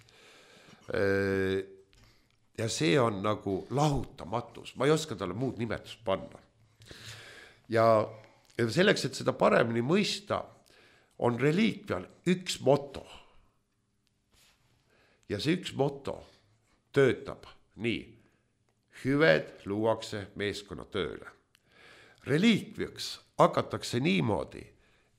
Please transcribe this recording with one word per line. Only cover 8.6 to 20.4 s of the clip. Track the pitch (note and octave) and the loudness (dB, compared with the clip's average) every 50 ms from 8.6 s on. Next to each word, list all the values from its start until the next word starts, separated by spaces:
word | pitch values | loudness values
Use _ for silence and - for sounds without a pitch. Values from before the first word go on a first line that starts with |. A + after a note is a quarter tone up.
| A#2 A2+ A2 D#3+ F#3 G#3 F3+ - - | -2 0 2 4 4 4 4 4 0
et | C3 - | -4 -6
seda | - B2 C3 C3 | -4 -4 -2 0
paremini | - - A3 G#3+ - B2+ A2+ A#2 A#2 A#2 | 2 4 4 6 4 4 2 0 0 0
mõista, | C3+ E3+ G#3 G3+ - - - - - A2+ - - - - - _ _ - - - - _ _ _ _ _ - | 2 2 2 2 0 -4 -6 -4 -4 -4 -4 -6 -8 -14 -20 _ _ -20 -20 -20 -20 _ _ _ _ _ -2
on | - A#2+ A#2+ A2+ | 0 0 0 2
reliikvial | B2 D3+ D#3+ F#3 A3+ G#3 - - - - F#2+ F2+ F#2 - - _ - | 0 2 2 2 2 2 0 -2 -6 -6 -6 -6 -8 -10 -14 _ 0
üks | E3+ F#3 F#3 - - - - | 0 0 0 -2 -8 -6 0
moto. | A#2+ B2+ C#3 C#3 - - - - - - - - - _ - - _ _ _ _ _ _ _ _ _ _ _ _ _ _ _ _ _ _ _ _ _ _ _ _ _ _ _ _ _ _ _ _ _ _ _ _ _ - | 2 4 4 4 2 -4 -12 -14 -14 -16 -18 -20 -20 _ -20 -20 _ _ _ _ _ _ _ _ _ _ _ _ _ _ _ _ _ _ _ _ _ _ _ _ _ _ _ _ _ _ _ _ _ _ _ _ _ -6
Ja | G2+ G2 | -4 -2
see | F#2+ C#3+ F3+ F#3 | 0 0 -2 -2
üks | - - A2+ | -4 -6 -2
moto | A#2+ C3+ C#3+ - - - - - - - - - _ _ _ _ _ _ _ _ _ _ _ - | -2 -2 -2 -2 -6 -8 -10 -10 -10 -12 -20 -20 _ _ _ _ _ _ _ _ _ _ _ 2
töötab | C#3 C3+ B2 G#2+ - - E2 - - - - - - _ _ - | 4 4 4 4 0 -4 -12 -12 -12 -16 -20 -20 -20 _ _ -10
nii. | - G#2 A#2 G#2 C#2 - - - - _ _ _ _ _ _ _ _ _ _ _ _ _ _ - - - | -6 -4 -4 -2 -4 -6 -12 -20 -20 _ _ _ _ _ _ _ _ _ _ _ _ _ _ -14 -6 -2
Hüved | B2+ C#3 C#3+ D#3+ D#3+ D#3+ D3+ - - - - - F#2+ | 0 2 4 6 6 6 4 2 -4 -14 -12 -8 -6
luuakse | G2+ G#2+ A2 A2+ A2 A2+ - - A2 G#2 G2 F#2 - | -4 0 2 0 0 0 -4 -10 -10 -10 -10 -10 -8
meeskonna | - | -6